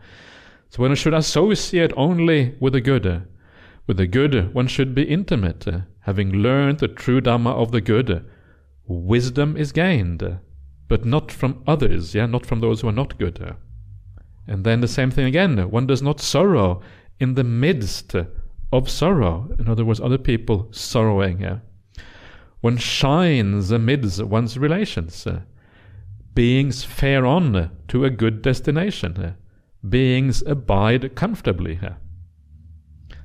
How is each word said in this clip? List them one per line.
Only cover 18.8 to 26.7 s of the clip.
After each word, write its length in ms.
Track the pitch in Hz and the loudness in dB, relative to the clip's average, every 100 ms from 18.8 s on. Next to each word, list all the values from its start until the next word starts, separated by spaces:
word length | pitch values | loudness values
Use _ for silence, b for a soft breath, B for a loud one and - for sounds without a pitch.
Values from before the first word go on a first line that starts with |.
| 127 | 0
sorrow. 640 | - 160 185 95 82 135 - | 0 2 4 2 0 -2 -2
In 100 | 113 | 0
other 160 | 113 | 2
words, 160 | 113 110 | 0 0
other 180 | 123 127 | 0 0
people 500 | 127 117 113 104 104 | 0 0 0 -2 -2
sorrowing. 880 | - - 127 110 101 98 90 95 98 - - _ B B B B B B B | -10 -4 2 2 2 0 -2 -6 -8 -10 -20 _ B B B B B B B
One 160 | 117 120 | -2 0
shines 960 | - - 135 156 180 139 98 101 92 | -2 0 2 4 4 4 2 0 0
amidst 520 | 117 113 143 110 92 | 2 2 2 0 -4
one's 360 | 107 110 120 123 | -2 0 0 -2
relations. 680 | 147 175 220 - 82 - - 87 - B B B B B B B - | 0 0 -2 -4 -8 -10 -8 -8 -10 B B B B B B B -6
Beings 500 | - 120 131 139 | 0 4 4 2